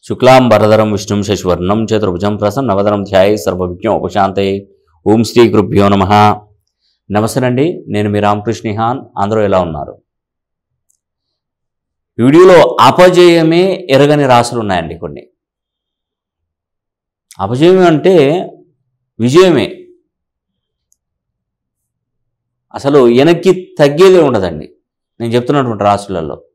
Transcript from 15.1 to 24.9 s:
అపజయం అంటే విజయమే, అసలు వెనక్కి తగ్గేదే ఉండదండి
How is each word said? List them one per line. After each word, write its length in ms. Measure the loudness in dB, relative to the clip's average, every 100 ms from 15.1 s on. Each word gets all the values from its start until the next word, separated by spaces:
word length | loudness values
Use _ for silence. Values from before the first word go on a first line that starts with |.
| -16 -20 _ _ _ _ _ _ _ _ _ _ _ _ _ _ _ _ _ _ _ _ -10
అపజయం 460 | -6 0 2 4 2
అంటే 280 | 2 2 2 2 -2 -6 -16 _ _ _ _ _ _
విజయమే, 460 | 0 4 4 2 -2 -10 -20 _ _ _ _ _ _ _ _ _ _ _ _ _ _ _ _ _ _ _ _ _ _ _ _ _ _ _ _
అసలు 240 | -8 0 2
వెనక్కి 760 | 4 2 2 0 0 -2 -6 -2
తగ్గేదే 400 | 0 4 4 4
ఉండదండి 560 | 2 -2 -4 -8 -16 _ _